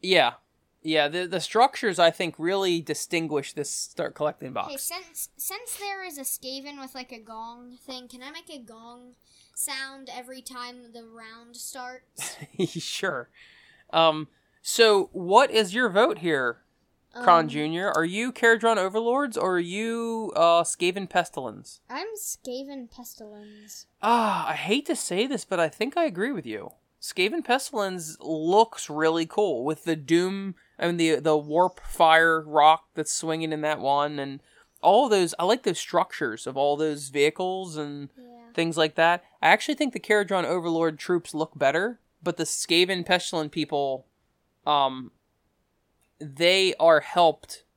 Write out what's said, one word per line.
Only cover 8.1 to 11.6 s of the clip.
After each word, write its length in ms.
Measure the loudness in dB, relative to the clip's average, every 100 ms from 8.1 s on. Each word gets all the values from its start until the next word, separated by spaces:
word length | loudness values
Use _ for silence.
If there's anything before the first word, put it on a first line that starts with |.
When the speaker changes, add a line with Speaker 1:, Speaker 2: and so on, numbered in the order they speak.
| -18
Speaker 2:
I 80 | -16
make 180 | -18 -18
a 80 | -20
gong 540 | -20 -20 -20 -20 -20 _ _ _ _
sound 560 | -10 -8 -8 -10 -14 -16
every 300 | -16 -16 -18
time 500 | -16 -14 -14 -16 -20
the 120 | -20
round 520 | -20 -20 -20 -20 -20
starts? 800 | -18